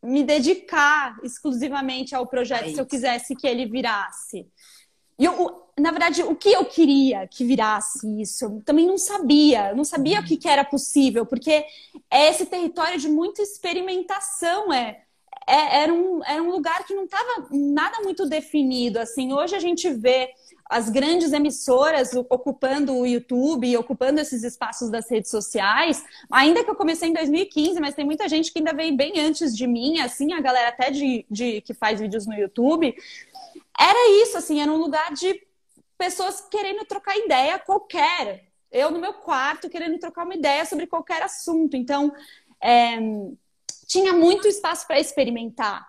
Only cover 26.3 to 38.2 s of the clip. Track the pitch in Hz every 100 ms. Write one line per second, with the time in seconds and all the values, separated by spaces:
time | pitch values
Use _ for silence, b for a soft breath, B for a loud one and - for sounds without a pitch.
26.3 | 254 285 339 480 - 330 320 330 320 311
27.3 | 311 392 - 311 339 302 - 285 311 403
28.3 | 311 320 311 311 294 320 269 294 370 302
29.3 | 302 320 220 254 233 254 330 254 - 285
30.3 | 339 269 254 240 240 254 277 277 240 -
31.3 | 208 240 214 - - 214 214 214 220 202
32.3 | 208 196 - 247 330 302 - B B B
33.3 | B B B _ - 320 453 494 403 466
34.3 | 349 - 294 294 311 330 302 311 285 370
35.3 | 381 _ _ _ _ _ _ 359 359 381
36.3 | 392 - 415 392 403 440 403 403 403 427
37.3 | 262 277 381 - 403 415 359 302 349